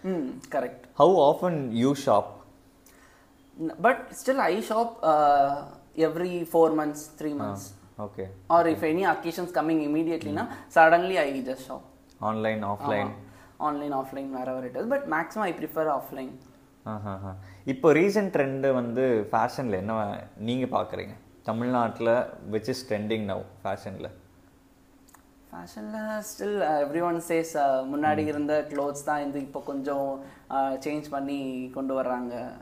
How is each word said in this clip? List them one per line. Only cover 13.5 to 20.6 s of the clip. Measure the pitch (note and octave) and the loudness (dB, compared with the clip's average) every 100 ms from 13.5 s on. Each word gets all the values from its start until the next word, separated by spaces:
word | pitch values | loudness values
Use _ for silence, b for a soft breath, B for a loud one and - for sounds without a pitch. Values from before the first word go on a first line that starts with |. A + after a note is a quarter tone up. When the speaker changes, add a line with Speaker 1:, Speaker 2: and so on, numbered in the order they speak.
| - D3+ | -4 -4
Speaker 1:
Online, | C#3+ D3 C3+ | -2 -2 -4
offline, | C3+ C#3 C3+ C3 | -4 -8 -8 -6
wherever | B2+ C3 B2+ | -6 -6 -6
it | B2+ | -6
is. | A3+ | -2
But | C#4 C#4+ D#3 | -2 0 -2
maximum | E3 G#3+ G3 | -2 -4 -4
I | |
prefer | D#3+ - E3 D#3 C#3+ | -4 -6 -2 0 -2
offline. | - C3+ C3 - - - - _ A2 | -4 -10 -12 -14 -20 -20 -20 _ -10
Speaker 2:
ஆஹாஹா. | G#2+ G2+ F#2+ G2 F#2 B B | -8 -8 -8 -10 -12 B B
இப்போ | - C3+ E3 | -6 4 6
ரீசென்ட் | D3 G3 G3+ G3 | 8 6 2 0
ட்ரெண்ட் | E3 C3+ C3+ C#3 | 0 0 0 2
வந்து | B2+ A#2+ A#2 C3 A2+ G#2 | 2 0 0 2 2 2
ஃபேஷன்ல | A2+ A#2+ - B2+ F#2+ | 2 0 -2 -2 -2
என்ன | G2+ A2 G#2 - - - | -2 -2 -4 -6 -12 -8
நீங்க | A2 B2+ | -4 -2